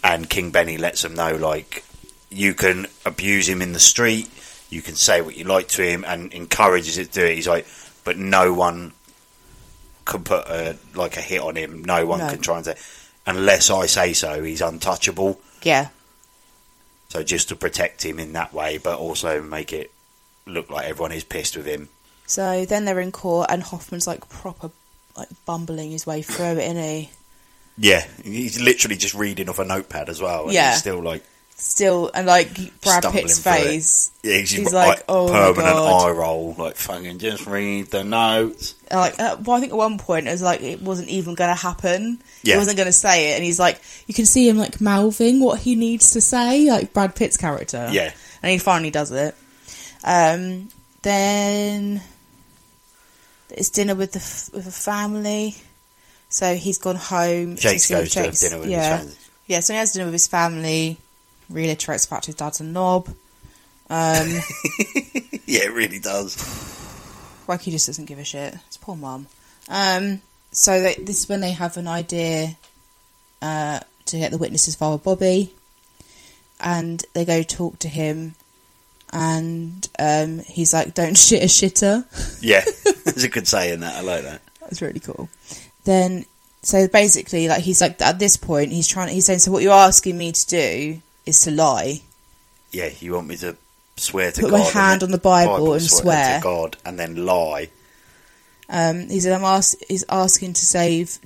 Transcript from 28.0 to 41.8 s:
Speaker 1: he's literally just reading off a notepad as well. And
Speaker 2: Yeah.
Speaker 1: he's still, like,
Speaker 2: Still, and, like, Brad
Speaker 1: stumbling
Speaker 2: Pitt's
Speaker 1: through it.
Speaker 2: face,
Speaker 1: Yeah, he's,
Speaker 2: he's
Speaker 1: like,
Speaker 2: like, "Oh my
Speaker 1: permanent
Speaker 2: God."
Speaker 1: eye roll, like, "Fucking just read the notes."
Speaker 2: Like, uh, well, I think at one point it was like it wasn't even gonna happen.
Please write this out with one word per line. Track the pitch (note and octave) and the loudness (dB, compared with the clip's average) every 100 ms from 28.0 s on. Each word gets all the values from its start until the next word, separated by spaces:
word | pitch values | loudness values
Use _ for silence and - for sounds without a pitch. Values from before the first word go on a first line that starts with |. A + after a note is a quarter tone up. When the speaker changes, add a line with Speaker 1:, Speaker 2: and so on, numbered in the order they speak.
| - - | -4 -16
Speaker 1:
he's | G#2 A2 B2 A2+ | -12 -8 -8 0
literally | A#2+ A#2 A#2 F#2+ | 2 2 0 -2
just | G2 | -6
reading | G2+ G#2 F#2+ F#2 | -4 -4 -4 -8
off | F2+ | -6
a | F#2 | -4
notepad | F#2+ - D#2+ C#2+ | -4 -6 -10 -10
as | E2 | -6
well. | F2+ E2+ D#2 | -4 -4 0
And | |
Speaker 2:
Yeah. | F3+ C#3 | 2 4
Speaker 1:
he's | A#2+ | 2
still, | G#2 F2+ | -2 -4
like, | E2+ D#2+ - _ _ - | -6 -8 -12 _ _ -12
Speaker 2:
Still, | - - G3 F3+ E3+ - | -6 0 2 2 0 -2
and, | F#3 | 4
like, | F3+ - - F#3 - | 4 4 -4 -14 -4
Brad | G3+ F3+ | 2 2
Speaker 1:
stumbling | F3+ F#3+ E3+ | 2 -2 0
Speaker 2:
Pitt's | - | 0
Speaker 1:
through | F#3 | 2
it. | E3 | 2
Speaker 2:
face, | D3 D#3 D#3 - - _ | 2 0 2 2 0 _
Speaker 1:
Yeah, | - - | 0 0
he's, | G2+ | 0
Speaker 2:
he's | G3+ G3 | -2 0
Speaker 1:
like, | F#3 F3+ | 6 6
Speaker 2:
like, | G3 - | 4 2
"Oh | F#3+ F3+ | 2 4
my | |
Speaker 1:
permanent | G#2+ F#2+ F2 D#2+ D#2+ | 6 6 6 4 4
Speaker 2:
God." | D#2 F#2 F2 | 6 6 6
Speaker 1:
eye | |
roll, | E2 E2 E2 E2 E2 | 2 -2 -2 -4 -6
like, | E2 - | -8 -8
"Fucking | - F2+ F2+ F2+ | -8 -8 -10 -8
just | A2 G#2 F#2+ | -6 -6 -6
read | G2+ G2+ G2+ G2 | -4 -2 -4 -4
the | G2+ | -6
notes." | G2+ A2+ A2+ A2 A2+ - - - - | -2 0 2 2 0 -4 -14 -14 -4
Speaker 2:
Like, | F#3 F3+ - | 0 0 0
uh, | A3+ - A3 | -4 -4 0
well, | A#3+ | 0
I | |
think | C4 | 0
at | A3 | -2
one | A3 G#3 | -2 -2
point | - E3 C#3+ | -2 -2 -2
it | |
was | F3 | -2
like | F3+ F3 | 0 0
it | - E3 | -4 -8
wasn't | F#3+ F#3 - | -6 -6 -4
even | F#3+ F3 E3+ | -6 -4 -2
gonna | F3 | 0
happen. | F3 F3+ F3 | 0 -2 -4